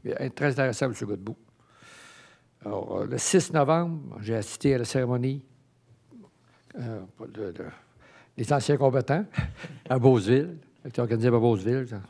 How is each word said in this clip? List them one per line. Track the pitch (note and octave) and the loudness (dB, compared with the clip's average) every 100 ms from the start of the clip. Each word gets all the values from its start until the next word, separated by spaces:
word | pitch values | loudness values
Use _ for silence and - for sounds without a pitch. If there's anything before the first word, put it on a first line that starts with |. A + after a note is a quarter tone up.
Mais, | - - | -6 -6
euh, | C3+ - | -6 -2
très | D3 | -2
intéressant, | C3 C3 A2 C3+ | 0 0 0 -4
M. | A2 | -4
Godbout. | G2+ G#2 G2 A#2 _ _ _ _ - - - - - _ _ _ | -6 -6 -8 -12 _ _ _ _ -20 -20 -20 -20 -20 _ _ _
Alors, | G#2 G2 - F#2+ | -8 -8 -6 -6
euh, | - | -4
le | B2 | -4
six | - F#3+ - | 2 2 2
novembre, | D#3+ C#3 D#3+ E3+ D#3+ - - | 0 2 2 0 -6 -10 -12
j'ai | G#2+ A2+ | -4 -4
assisté | G#2 - C#3+ C3 | -4 -2 0 0
à | |
la | A2+ | 0
cérémonie, | C3+ B2 B2 C3 C3+ - _ _ _ _ - _ - G3 _ _ _ _ - | -2 0 0 -2 -4 -10 _ _ _ _ -20 _ -20 -20 _ _ _ _ -10
euh, | A#2+ G#2+ F#2+ _ A#2 | -8 -8 -12 _ -16
de, | G#2+ G2+ | -10 -10
de, | E2 - - _ _ - - _ - | -8 -14 -14 _ _ -20 -20 _ -10
des | A#2 | 0
anciens | C#3+ A2+ D3 | 0 2 4
combattants | C3+ C3 A#2 D3 G#3+ - - - | 4 2 0 0 0 -4 -4 -8
<laughs> | - - - | -16 -16 -2
à | B2+ | 4
Beauceville, | B2+ B2+ F#2+ B2+ E3 D#3+ - _ | 6 6 6 2 2 -10 -20 _
qui | C3+ | -10
était | B2 | -4
organisée | A#2+ A2+ A#2+ | 0 2 4
à | |
Beauceville. | A#2 A#2 G#2+ G2 C3 B2 G#2+ F#2 | 6 4 4 0 -2 -4 -10 -14